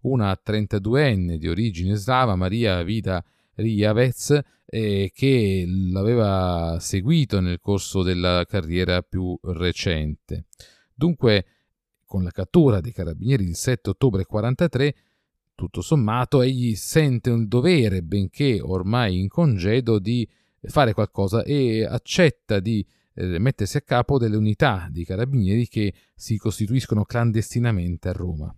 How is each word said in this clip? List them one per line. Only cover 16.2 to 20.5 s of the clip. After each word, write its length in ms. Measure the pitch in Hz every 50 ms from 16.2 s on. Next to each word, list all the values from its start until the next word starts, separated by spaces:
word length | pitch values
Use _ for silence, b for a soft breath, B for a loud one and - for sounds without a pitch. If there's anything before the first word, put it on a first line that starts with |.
| 123 - - 135
egli 340 | 123 131 131 127 123 120 110
sente 520 | 98 - - - 160 156 139 127 117 - 127
un 180 | 120 117 113
dovere, 560 | 101 110 123 127 180 185 151 117 104 95 92
benché 560 | 85 80 98 101 98 90 _ - 143 139 117 95
ormai 600 | - 71 92 92 90 98 110 123 120 101 90 90
in 100 | 95 101
congedo, 680 | - - 170 151 117 92 85 101 110 135 123 117 113 104
di 280 | 92 104 120 123 110 - _ _ _ _